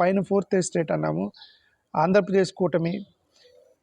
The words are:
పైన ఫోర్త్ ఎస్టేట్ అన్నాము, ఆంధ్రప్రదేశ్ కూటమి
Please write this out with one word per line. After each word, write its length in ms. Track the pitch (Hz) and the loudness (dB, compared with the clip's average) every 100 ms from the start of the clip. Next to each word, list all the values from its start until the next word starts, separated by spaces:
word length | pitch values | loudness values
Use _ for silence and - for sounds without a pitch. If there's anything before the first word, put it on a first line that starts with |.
పైన 220 | 180 196 | 2 2
ఫోర్త్ 320 | 170 196 190 | 0 -2 0
ఎస్టేట్ 380 | 190 175 175 160 | -2 0 -2 -2
అన్నాము, 400 | 156 156 156 202 - - _ _ _ _ - | -2 -2 -4 -6 -8 -20 _ _ _ _ -2
ఆంధ్రప్రదేశ్ 560 | 165 196 185 190 185 | 2 2 2 0 0
కూటమి 540 | - 180 175 165 196 202 _ _ _ _ _ _ _ | -2 -2 0 -2 -6 -12 _ _ _ _ _ _ _